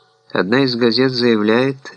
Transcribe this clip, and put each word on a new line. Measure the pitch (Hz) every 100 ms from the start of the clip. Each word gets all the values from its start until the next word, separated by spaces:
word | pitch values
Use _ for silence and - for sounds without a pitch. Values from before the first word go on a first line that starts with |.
| _ _ _
одна | 95 92 127
из | 135 120
газет | 120 110 131
заявляет, | 123 120 110 104 117 131 135 -